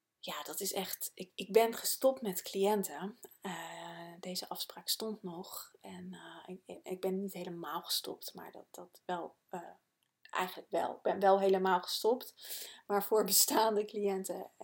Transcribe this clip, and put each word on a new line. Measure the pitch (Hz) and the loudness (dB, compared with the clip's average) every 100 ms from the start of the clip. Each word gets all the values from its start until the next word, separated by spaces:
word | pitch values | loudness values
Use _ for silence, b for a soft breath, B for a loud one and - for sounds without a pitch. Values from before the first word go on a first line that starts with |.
| _ _ - | _ _ -10
ja, | - | -8
dat | - 220 | -8 -6
is | 196 | -4
echt, | - 190 - - | -2 -4 -4 -8
ik, | - 185 | -8 -12
ik | - 190 | -10 4
ben | 202 226 | 6 6
gestopt | 226 - - 262 269 | 2 -4 2 2 2
met | 220 185 | -2 -4
cliënten. | - 196 196 214 190 147 190 - - _ | -4 2 4 4 0 -4 -8 -10 -18 _
Eh, | 196 170 165 165 170 170 170 170 | -10 -8 -10 -12 -12 -12 -14 -12
deze | 185 180 - | -8 -6 -6
afspraak | 180 - - - | -8 -8 -8 -4
stond | - 220 208 | -2 -2 -6
nog. | 185 170 185 - - _ | -8 -8 -10 -12 -14 _
En, | 196 185 180 | -16 -14 -12
eh, | 180 165 165 180 | -14 -16 -16 -14
ik, | 185 - | -14 -14
ik, | 180 | -14
ik | - 185 | -8 -4
ben | 190 190 | 0 0
niet | 196 | -2
helemaal | 190 180 170 160 165 | -6 -8 -8 -6 -6
gestopt, | - - - - - | -2 -4 -4 -10 -12
maar | 190 - | -14 -14
dat, | - - | -16 -18
dat | - 180 - | -18 -18 -16
wel, | - 180 160 - _ | -6 -6 -6 -12 _
eh, | 180 170 - _ _ _ _ - | -12 -12 -18 _ _ _ _ -8
eigenlijk | - 180 - - | -2 -2 -4 -4
wel. | 170 - | 0 0
Ik | - | 0
ben | - - | 0 4
wel | 196 196 | 8 8
helemaal | 196 190 190 185 | 8 6 6 4
gestopt. | - - 220 254 - - B B B B - | 2 0 2 2 0 -16 B B B B -2
Maar | 202 | 0
voor | 202 220 | 4 4
bestaande | 185 196 - 277 220 208 | 6 6 6 6 6 4
cliënten | 208 214 202 190 190 180 - - | 0 0 0 0 -4 -6 -8 -12